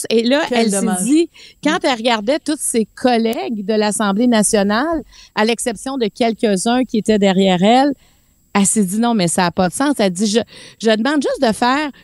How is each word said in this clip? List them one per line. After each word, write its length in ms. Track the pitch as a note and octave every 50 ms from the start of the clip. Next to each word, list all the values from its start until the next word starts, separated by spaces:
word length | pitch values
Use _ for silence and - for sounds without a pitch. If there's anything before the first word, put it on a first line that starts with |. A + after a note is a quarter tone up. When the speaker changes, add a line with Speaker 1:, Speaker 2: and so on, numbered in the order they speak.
| - -
Speaker 1:
Et 140 | A3+ A3+ A3+
là, 180 | A#3+ C4 D4 E4 -
Speaker 2:
Quel 100 | A#3+ A#3+
Speaker 1:
elle 120 | A3+ G#3+
s'est 100 | G3 G3
Speaker 2:
dommage. 220 | F#3+ F#3 F#3 F3+ F#3+
Speaker 1:
dit, 260 | A#3 D4 D#4+ E4+ E4 _ - - - - _ -
quand 120 | C#4+ D#4 -
Speaker 2:
Mm. 20 | -
Speaker 1:
elle 100 | E4 B3+
regardait 420 | A3 A3 B3 A#3 G#3+ G3+ G#3+ C#4+ D#4+
tous 200 | - - D#4 C#4
ses 280 | - - - A#3 G#3+
collègues 800 | - - - - B3+ B3 A3+ A3+ A3+ A3+ D4 F#4 F#4 A#3+ G#3 G3+
de 80 | F#3 A3
l'Assemblée 540 | G#3+ G#3+ G#3+ G3+ - A3 G3+ G3 G3 B3
nationale, 760 | B3 A#3+ G#3+ G#3 - - G#3 G3 G3+ G#3 A3 C4+ E4 E4+ D#4 A#3 _ _ - - - -
à 100 | - G#3+
l'exception 500 | A3 A#3 A3 - B3 A3+ F#3 - C4+ C4+
de 100 | C4+ A#3 G3+
quelques-uns 760 | - - B3 A#3 A3+ - - A3 G3+ F#3 - A3+ A#3+ B3+ B3+
qui 140 | - - A3
étaient 200 | F#3+ - G#3+ G#3
derrière 420 | G3 G3 F#3 F#3 G3 F#3+ F#3 F3 F3+
elle, 300 | G#3 A#3 B3+ C4+ D4 C4+ _ _ _ _ _ _ _ _ _ _ _ -
elle 140 | G3+ G3
s'est 180 | F#3+ - A3 G3+
dit, « 140 | F3 F#3 A3
Non, 140 | A#3 A#3+ A#3
mais 140 | A3 F3+ E3
ça 180 | - - F#3
a 40 | F3 -
pas 160 | - F#3 F3+
de 40 | -
sens. » 200 | - C4+ D4 C#4 -
Elle 100 | A3 G3 F3
dit, « 140 | E3+ A3
Je, 140 | G#3+ G3 A#3 G#3 - - - - - - - -
je 120 | A3+ A3
demande 280 | G#3+ A3+ C4+ D4+ D4+ B3
juste 180 | B4 C#5+ G4
de 140 | C4+ A#3 G3+
faire 360 | - B3 A#3+ C4 C#4+ D#4 C#4+ - -